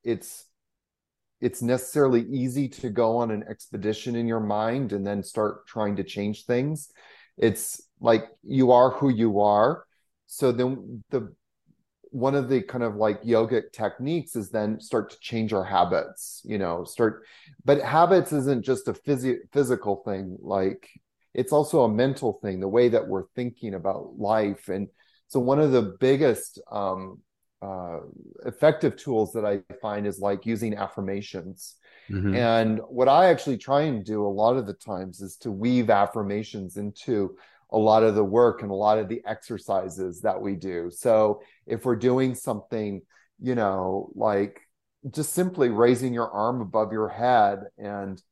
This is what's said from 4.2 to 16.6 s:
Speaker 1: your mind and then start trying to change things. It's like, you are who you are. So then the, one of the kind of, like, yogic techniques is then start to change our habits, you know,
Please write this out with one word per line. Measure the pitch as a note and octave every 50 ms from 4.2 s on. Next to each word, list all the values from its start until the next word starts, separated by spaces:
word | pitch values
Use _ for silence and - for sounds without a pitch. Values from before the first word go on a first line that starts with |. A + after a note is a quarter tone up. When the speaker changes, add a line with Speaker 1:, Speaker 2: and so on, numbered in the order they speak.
| A#2
Speaker 1:
your | A#2 A2+ A2+
mind | G#2+ G#2 G#2 G#2+ A2 A2+ A#2+ C#3 C3+ G#2
and | G#2 G2+ F#2+
then | G2+ G#2 G2+
start | F#2 - - A2+ G#2+ G#2 - - _
trying | - - A2+ G#2+ G2+ G2+
to | F#2+ F#2+
change | - - G2+ G2+ G#2 G#2 - -
things. | - B2 B2 C3 D3 D#3 D3+ - - _ _ _ - - - _ _ _
It's | - - A2+ G2 - - - - - _ _ _ _
like, | - A#2 A2+ G#2+ - - - _
you | _ - C3+ C3 C3 B2
are | B2+ A#2+ B2+ C3
who | - - C#3 C#3
you | B2 G#2+ A#2 A2+ G2+ G2+
are. | G#2 G#2 G#2 G#2 A2 C3+ E3 - - _ _ _ _ _ _ _ _
So | _ - - C#3 B2+
then | A#2 A#2 B2+ B2+ C3+ A#2+ F#2+ - A#2+ A2 - _
the, | - B2+ A2 - - _ _ _ _ _ _ _ _ _ _ _ _ _ _ -
one | - B2+ A#2+ C3+ C#3
of | C#3+ B2+ A#2+
the | C3+ B2
kind | G2 - - B2 A#2
of, | A2+ G#2
like, | G#2 A2 G#2+ G#2 G2 -
yogic | A#2 A#2+ A2 A2+ A2 A#2+ A2 - -
techniques | - - A2 G2 - - B2 C#3+ E3 E3+ C3+ - -
is | A#2 G#2 -
then | - A2 G#2+ G#2+ A2 G#2+
start | - - - A2+ G2 -
to | - _
change | - - A#2+ A2+ A2 G#2
our | A2 F#2+ F#2
habits, | F2 G2 F2+ F2+ F2 F#2 D2+ - - - - - - - - -
you | - G#2+
know, | G2+